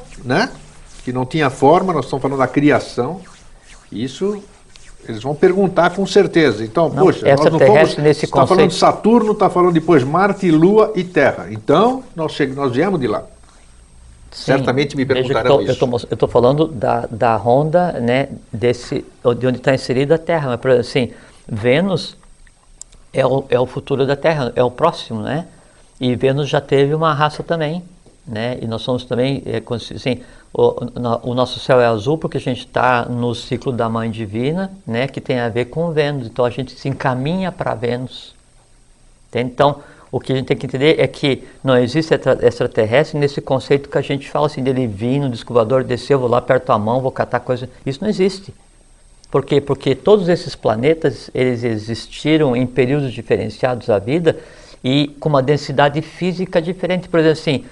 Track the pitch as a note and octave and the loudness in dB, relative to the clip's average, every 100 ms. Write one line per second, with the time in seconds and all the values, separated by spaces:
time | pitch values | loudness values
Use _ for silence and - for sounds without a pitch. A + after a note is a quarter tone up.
0 | - - B2 C#3 C4 - - - - - | -8 -14 -2 0 -2 -6 -20 -20 -20 -14
1 | - B2+ B2+ D#3+ C#3 - C3+ F3 F#3 D#3+ | -8 -4 -4 0 -2 2 4 4 2 -2
2 | B2 C#3 C3 C#3 C3 D3 D3 A#2 - - | -4 -4 -4 0 0 2 4 2 0 -6
3 | B2+ F#3+ - - - - - - - G2+ | -6 -6 -14 -20 -20 -20 -20 -20 -14 -8
4 | C3 - G3 G#3 - - - - - - | -8 -6 -6 -6 -12 -20 -20 -20 -20 -20
5 | - A2 B2 D3 F#3 F#3 F#3+ - F3 G3 | -14 -10 -6 2 2 4 0 2 0 0
6 | F#3+ G#3 E3+ E3+ D3 G#2 A2 E3+ D#3 - | 0 2 4 4 4 2 -2 0 0 4
7 | F#3 - C#3+ C#3 D#3+ D#3+ C3+ C#3 D#3+ - | 4 4 2 4 4 6 6 6 4 2
8 | D3 D3 - C#3 C3+ F#3 D#3+ - F3 - | 2 2 0 2 2 4 4 4 2 4
9 | G#3 A#3 G#3+ G3+ F#3 F3+ F3+ E3 E3 D#3+ | 4 4 4 2 2 4 2 2 4 4
10 | B2+ E3 G3+ G3 F3+ D#3 F3+ G#3+ G#3+ F3+ | 4 0 0 0 2 4 6 6 4 0
11 | F3 D#3 B2 - E2+ G#2+ - D3+ A#3 C4 | -2 2 2 2 -8 -10 2 4 4 0
12 | - E3 D#3 - C3+ C3+ C#3 A#2+ F#3+ F3+ | -8 -8 -6 -2 -4 -2 -2 0 0 0
13 | A#2+ F#2 - - - - - - - - | -2 -4 -6 -20 -20 -20 -20 -20 -20 -20
14 | - - - - - C3+ B2+ B2+ C#3+ C#3+ | -20 -20 -20 -12 -2 0 0 0 -2 -2
15 | B2+ B2+ B2 A#2+ B2 C#3 - B2 B2+ A#2+ | -2 0 0 0 4 2 2 0 0 -2
16 | - A#2 C#3 B2 A#2+ D3 D#3+ B2+ B2 A#2 | -4 -2 0 4 4 4 0 0 -2 -2
17 | A#2 A2 A#2+ A2 A2 C3 D#3 E3+ F3 - | -2 -2 0 2 2 2 2 0 0 -2
18 | A#2+ B2+ C#3 - - A2+ A#2+ A#2+ - C#3 | 0 0 -2 -8 -14 -2 0 -2 -4 -8
19 | - - B2+ A#2+ B2+ B2+ C#3 C3+ - B2+ | -8 -2 -2 0 0 0 0 0 0 0
20 | C#3+ D#3+ E3 E3 C#3 A#2+ C3 B2 A2 C#3+ | 2 0 0 -2 -2 -2 2 2 2 -2
21 | A#2+ - - - - G#2+ A#2+ C#3 F#3+ F3+ | -2 -6 -20 -20 -12 -4 2 2 2 -2
22 | - - - - - _ _ - - - | -6 -16 -20 -20 -20 _ _ -20 -20 -20
23 | - C#3 C3 C3+ C3+ B2 B2+ C#3 - C3 | -10 -2 0 0 0 0 0 -4 -6 -2
24 | C3+ C#3 D#3 D#3 A#2+ - B2 A#2+ D#3+ D#3+ | -2 0 0 0 -2 0 -2 2 -2 -2
25 | - A2 G#2+ C#3+ F3 - _ _ _ - | -10 -8 -4 -6 -8 -16 _ _ _ -6
26 | B2+ A#2+ C3+ C3+ C#3 D3 - C#3 C#3 D#3 | -4 0 0 0 0 -2 0 2 2 2
27 | D#3+ C#3+ D3+ - D3+ E3+ D3+ F3 F3 - | 0 2 0 -2 -6 -4 -2 -6 -10 -20
28 | _ _ - G#2+ A#2+ B2+ A#2 A2+ - B2 | _ _ -10 -6 -4 -4 -6 -6 -4 -4
29 | B2 A#2+ C3 C#3 - A2+ - A#2 - - | -2 -2 0 -2 -4 -6 -6 -8 -8 -8
30 | B2+ A#2+ - - _ - A#2+ - A#2+ - | -6 -6 -8 -20 _ 2 2 2 -8 -6
31 | A#2+ A#2 B2+ B2 B2 - - B2+ A#2+ A2+ | -4 -4 -2 -2 -2 -2 2 4 4 2
32 | A2+ D#3+ E3 C3+ - B2 - C3 B2 A#2+ | 0 -2 -2 -6 -4 -6 -4 0 2 2
33 | A#2 A#2+ A#2+ A#2 - A#2+ C#3 A#2+ A#2 A2+ | 0 -4 -4 -4 -6 -6 -4 -4 -2 -2
34 | A2+ G#2+ G#2+ A2 C3 E3+ F#3+ F#3+ - A2+ | -4 -6 -6 -4 -4 -4 -6 -10 -8 -4
35 | C3 - - B2+ A#2+ A2+ B2 D#3+ E3+ D#3 | -4 -6 -4 -2 -2 -2 -4 -4 -4 0
36 | C#3+ C#3+ A2+ - B2 A#2 B2+ - C#3 C3+ | -2 -2 -8 -2 -2 -2 -10 -8 -8 -4
37 | C#3 B2+ C#3 F#3 F#3 F3 B2+ A#2 A#2+ B2 | -2 -2 -2 -2 -4 -4 -6 -4 -4 -4
38 | B2+ - - _ _ _ _ _ _ _ | -6 -14 -20 _ _ _ _ _ _ _
39 | _ _ _ A#2 B2+ B2 C#3+ C#3+ - - | _ _ _ -6 -6 0 0 0 -14 -20
40 | - B2 - C3 B2+ C#3 C3+ - D3+ D3 | -8 -8 -4 -4 -2 -4 -4 0 2 4
41 | C3 - D3 F3 - - C3+ B2 B2 D#3 | 0 0 -2 -2 -6 -8 0 2 2 -2
42 | D#3 C3+ C#3 B2 A#2+ - B2 - G#2+ B2 | 0 0 2 2 2 0 -4 0 2 2
43 | D#3 D3+ C#3+ - - C3+ - C#3+ C#3 D3 | 0 -2 -2 -4 -4 -4 0 -2 0 -4
44 | C#3 C#3 - D3 D3 D3+ C3 B2+ B2 G2 | -2 -6 -4 -2 -2 -2 -2 -2 -2 -4
45 | A#2+ C#3 C#3 A#2 - A#2 A2 C3 A#2+ A#2+ | -2 -2 -2 -6 -2 0 2 0 0 -4
46 | - C#3 B2 B2 - B2+ - A2+ G#2+ B2+ | 0 0 2 0 2 0 2 0 2 0
47 | B2+ - A2+ A#2+ - B2 B2 - C#3 C3+ | -2 -4 -4 -4 -4 -6 -6 -10 -10 -6
48 | G#3 F3 F#3+ F#3+ - - _ _ _ _ | -4 0 0 -2 -16 -20 _ _ _ _
49 | _ - - C#3+ - C#3+ C#3 C3+ C#3 C3 | _ -20 -4 -2 2 0 0 -2 -2 0
50 | F#3+ G#3 F3 E3+ C#3+ - B2 A2 C3+ D#3+ | 4 4 4 0 -2 -4 -2 0 2 2
51 | D3 A2+ - B2 B2+ A#2 A#2+ A2 G#2+ A2+ | 0 -4 -8 -2 0 0 -2 -4 -6 -8
52 | - - D3 D#3 D3 A#2+ B2+ - B2+ D3 | -10 -6 0 2 2 0 -2 0 0 0
53 | C3+ A#2 A2 A2 G#2+ - C3 B2 A2 G#2 | -2 -6 -2 -2 -2 -4 -4 -2 0 0
54 | G2+ D#3+ D#3+ - - - - - B2+ C#3 | 0 0 0 -2 -8 -20 -20 -8 0 0
55 | D3 - D#3 C#3+ B2+ C#3+ - C3+ C#3+ C#3+ | 0 -2 0 0 2 0 0 2 2 2
56 | D3+ - F3+ F3+ F3+ F3+ E3 F#3 F3 F3+ | -8 -4 -4 -4 -2 -2 -2 -4 -2 -4
57 | - E3+ D#3+ D3+ - B2+ - | 0 2 4 2 0 -2 -4